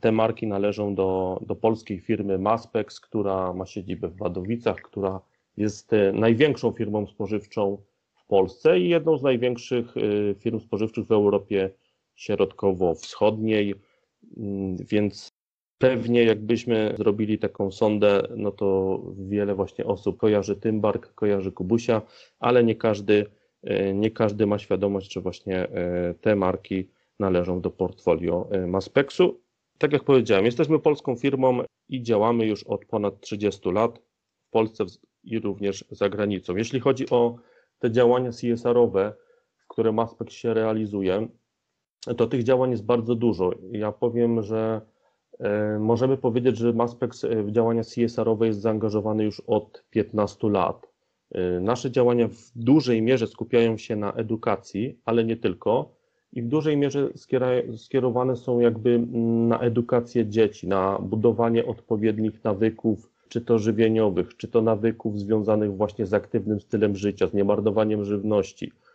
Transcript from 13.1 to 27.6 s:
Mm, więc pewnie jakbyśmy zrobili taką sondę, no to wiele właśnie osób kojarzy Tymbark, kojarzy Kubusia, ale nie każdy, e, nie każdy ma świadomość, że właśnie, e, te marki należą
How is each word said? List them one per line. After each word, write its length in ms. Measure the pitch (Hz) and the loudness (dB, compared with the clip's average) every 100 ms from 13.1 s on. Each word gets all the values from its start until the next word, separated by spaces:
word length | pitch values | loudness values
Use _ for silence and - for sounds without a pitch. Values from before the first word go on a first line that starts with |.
| - 104 110 110 107 101 98 _ _ _ _ - - | 0 0 2 0 0 0 -4 _ _ _ _ -20 -12
Mm, 400 | 101 98 95 92 | -8 -6 -4 -6
więc 640 | 101 107 104 - - _ _ _ _ - | -2 0 0 -4 -20 _ _ _ _ 0
pewnie 420 | 131 120 113 120 | 2 2 0 4
jakbyśmy 680 | 117 107 107 117 120 113 107 107 | 4 2 0 -2 0 0 0 0
zrobili 400 | 107 104 107 107 | 0 0 0 -2
taką 320 | 101 - 98 | -4 -4 -6
sondę, 520 | - 107 107 104 98 - 113 | 0 0 4 4 4 0 -4
no 160 | 104 | -6
to 480 | 98 101 95 95 95 92 95 | -2 0 0 0 -4 -6 -12
wiele 360 | 95 104 101 | -6 -2 -2
właśnie 300 | 98 95 - | -2 -4 -6
osób 320 | 107 101 104 - | -4 -4 -4 0
kojarzy 400 | 110 104 98 98 | 2 2 0 -2
Tymbark, 580 | 113 107 104 117 - | -2 0 0 -2 -6
kojarzy 380 | - 104 101 95 | -4 -2 0 -4
Kubusia, 500 | - 92 117 117 110 110 - - - | -6 0 0 2 -2 -2 -20 -20 -4
ale 240 | 120 123 | 2 4
nie 100 | 117 | 4
każdy, 520 | 110 113 104 101 104 104 _ _ _ | 2 0 0 2 2 2 _ _ _
e, 320 | - 98 98 | -4 -2 0
nie 160 | 98 110 | 0 -2
każdy 360 | - 110 104 104 | 0 -2 2 0
ma 120 | 104 | 0
świadomość, 540 | - 92 101 98 95 | -2 -2 0 -2 -6
że 80 | 95 | -8
właśnie, 480 | 90 90 - 92 - | -8 -8 -6 -4 -4
e, 460 | - 87 87 87 85 | -4 -4 -2 -4 -2
te 160 | 113 104 | 0 2
marki 520 | 92 90 - 95 92 _ _ - | 2 -2 -4 -6 -6 _ _ -4
należą 420 | 98 90 87 90 | 0 0 0 -2